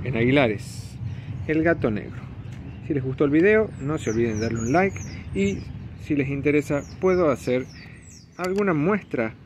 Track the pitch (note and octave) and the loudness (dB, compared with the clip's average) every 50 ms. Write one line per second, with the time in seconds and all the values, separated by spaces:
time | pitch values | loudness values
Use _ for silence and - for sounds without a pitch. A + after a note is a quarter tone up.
0 | - B2+ - A2+ A#2 B2 C3 D3 C3+ A2+ G#2 G2 - - - - - - - - | -4 -2 0 2 4 6 6 6 4 4 2 -2 -6 -10 -10 -12 -12 -12 -12 -10
1 | - - - - - - - - - - D#3 D#3+ D#3+ E3+ E3 D#3 - B2 G#2+ G2 | -10 -10 -10 -10 -10 -10 -10 -8 -4 0 0 2 4 4 2 4 2 0 0 0
2 | - - - - - - - - - - - - - - - - - - D#3 C#3 | -4 -8 -12 -12 -14 -14 -14 -12 -12 -12 -12 -12 -12 -14 -14 -12 -6 -2 -2 -2
3 | B2+ C3 C3 - D3+ C#3 C#3+ D#3+ F3 G3+ G#3+ A3 A3 - - - C3+ C#3+ D#3 D#3 | -2 -2 0 2 2 4 6 6 6 6 6 4 4 0 -4 -6 -4 -4 -4 -2
4 | - A#2 G#2+ A2+ A#2 A#2 G#2+ G#2 A2 A#2 A2+ A2+ A2+ A#2+ C#3 F3 F#3+ G3 - - | -2 0 2 2 2 2 0 0 -2 -2 -2 -2 0 2 4 4 4 2 0 -6
5 | - - - - - - - F#3+ G3 G3+ F#3+ - - - - - - - - - | -10 -10 -12 -12 -10 -6 -2 0 0 0 0 -4 -8 -10 -12 -12 -12 -14 -14 -14
6 | - - D#3 C#3 C#3+ C3+ C#3 C#3 C3+ D3 C#3+ D3 C#3 - D3+ C#3+ C3+ - - - | -4 -2 0 0 0 0 -2 0 2 2 2 2 2 2 -2 -2 -2 -6 -8 0
7 | - F#3+ F#3 F3+ F3 D3+ B2 - - - B2 B2+ C3 - - - - - - - | 2 2 4 4 4 4 2 2 0 0 0 0 -2 -4 -12 -18 -18 -18 -20 -20
8 | - - - - - - - - F3 F#3 F#3+ G3+ G#3 G3 E3+ D3 D3 F#3 G#3+ G3 | -20 -20 -20 -20 -20 -20 -10 -6 -4 -2 0 2 2 2 2 2 4 2 2 0
9 | - - - C3 A2+ A2 - - - | -2 -4 -2 -2 -2 -2 -4 -10 -20